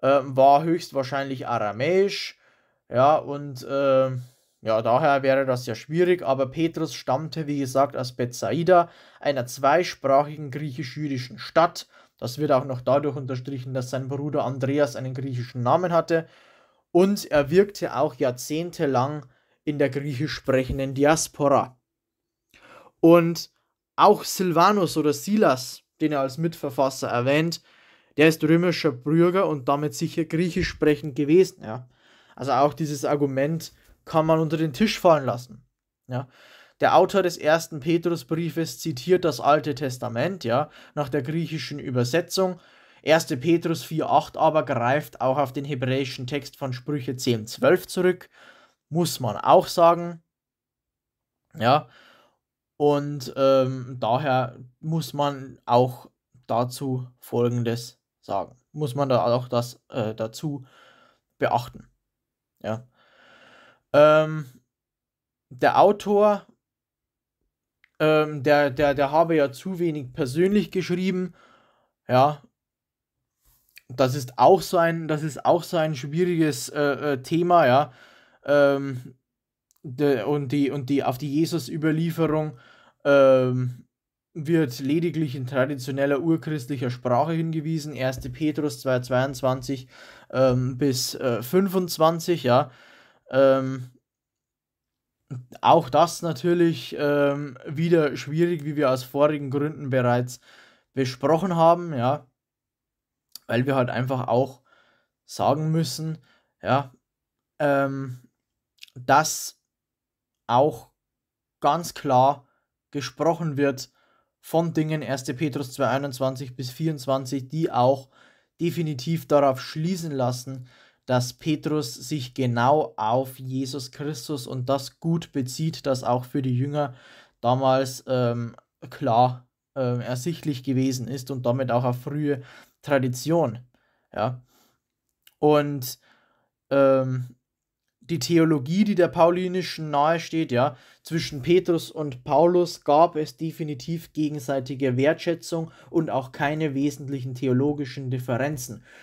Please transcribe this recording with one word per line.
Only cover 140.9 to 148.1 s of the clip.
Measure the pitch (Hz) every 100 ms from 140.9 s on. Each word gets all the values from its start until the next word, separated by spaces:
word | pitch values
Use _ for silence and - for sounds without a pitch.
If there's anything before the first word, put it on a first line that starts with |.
| _
zwischen | - 160 160 147
Petrus | 123 180 175 165 -
und | 156 147 123
Paulus | 151 139 175 180 170 -
gab | - 147 170 151
es | 151 -
definitiv | 160 156 151 135 - 165 -
gegenseitige | 151 151 151 127 139 127 131 135 123
Wertschätzung | 139 160 175 165 - 165 160 - -
und | 165 156
auch | 123 127
keine | - 143 156 156
wesentlichen | 135 147 143 135 139 127
theologischen | 127 131 127 147 147 131 143
Differenzen. | 131